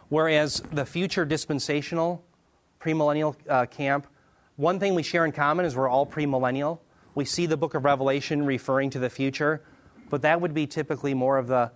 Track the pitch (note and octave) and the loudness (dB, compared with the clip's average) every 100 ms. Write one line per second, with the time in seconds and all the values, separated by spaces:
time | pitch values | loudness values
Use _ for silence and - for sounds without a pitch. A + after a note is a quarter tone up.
0 | - D3+ D#3+ D3+ D3+ - - D3+ C3 E3+ | -4 0 4 4 2 -2 -6 -6 -4 -2
1 | F#3 - D#3 D3+ - C#3+ - D3 C#3+ E3 | -2 -2 -2 -2 -2 -4 -2 -4 -2 -2
2 | E3 F3 - _ _ _ _ _ D#3+ D#3 | -2 -4 -10 _ _ _ _ _ -2 2
3 | D3 D3 D3+ C#3+ - C3+ A#2+ - C#3 C#3+ | 2 2 0 -2 0 0 0 -2 -2 -2
4 | - _ _ _ _ - D3+ F#3+ G3 F3+ | -2 _ _ _ _ -2 0 0 0 0
5 | C#3+ E3+ D#3+ D3 D3 E3 F3 B2 C3 B2+ | 0 0 0 2 0 2 0 0 2 2
6 | C#3+ - D3 C3 B2+ C3+ C#3+ E3 _ _ | 0 -2 -2 0 0 0 -4 -6 _ _
7 | _ - C3+ - E3+ D#3 D#3 D3+ C#3 C3+ | _ -6 -4 -2 0 0 0 0 2 2
8 | C3+ C#3 - D3 C#3+ B2+ - C3 C3+ C3 | 2 0 0 0 0 0 0 0 0 -2
9 | B2+ - C3+ C3+ D3+ D#3 - - - - | -4 -2 -2 0 -2 -2 -6 -20 -20 -20
10 | - C#3+ D3+ E3+ E3+ D3+ D3 D#3+ D3 C#3 | -6 0 2 2 0 -2 -4 -4 -4 -4
11 | C#3+ C3 B2+ C3+ B2 B2+ A#2 | -2 0 2 2 2 2 0